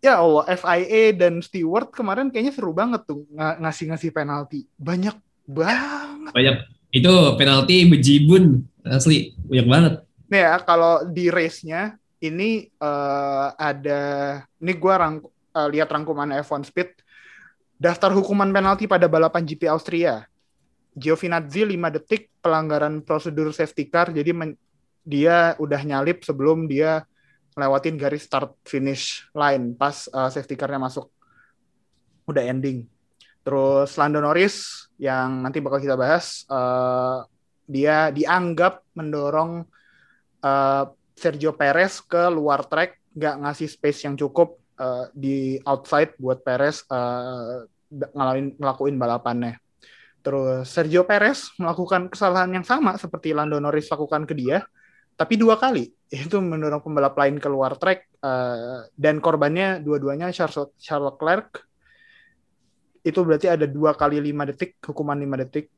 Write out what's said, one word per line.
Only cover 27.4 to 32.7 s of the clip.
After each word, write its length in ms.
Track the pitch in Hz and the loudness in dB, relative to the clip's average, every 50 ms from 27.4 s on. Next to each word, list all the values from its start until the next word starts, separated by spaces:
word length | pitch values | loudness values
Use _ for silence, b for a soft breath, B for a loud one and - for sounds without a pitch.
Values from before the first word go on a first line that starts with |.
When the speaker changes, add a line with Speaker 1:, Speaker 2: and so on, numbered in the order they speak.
| _ _ _ | _ _ _
Speaker 1:
ngelewatin 400 | - 143 135 135 139 135 165 160 | -4 0 0 0 0 0 -2 -6
garis 280 | 151 143 139 147 151 - _ | -2 -4 -4 -4 -4 -8 _
start 240 | - 135 131 131 _ _ _ | -4 -4 -4 -4 _ _ _
finish 640 | - - 139 131 139 139 127 - - - - - _ _ | -8 -6 -4 -2 -2 -4 -4 -8 -10 -10 -12 -16 _ _
line 400 | 151 147 143 139 135 123 120 120 | -2 0 2 2 0 -2 -6 -4
pas, 320 | 117 139 143 143 - - - | -2 -4 -4 -4 -6 -16 -10
eh, 220 | - 135 131 131 | -4 -2 -2 -2
safety 240 | 131 147 135 - 139 | -2 -6 -8 -8 -8
car-nya 240 | 131 143 135 143 139 | -8 -6 -6 -6 -6
masuk. 320 | 131 127 - - - _ _ _ _ _ _ _ _ _ _ _ _ _ _ _ _ _ _ _ _ _ _ _ _ - | -6 -6 -8 -10 -14 _ _ _ _ _ _ _ _ _ _ _ _ _ _ _ _ _ _ _ _ _ _ _ _ -2
Udah 160 | 151 143 123 120 | -2 -2 0 0
ending. 400 | 127 131 131 139 | -4 -4 -4 -4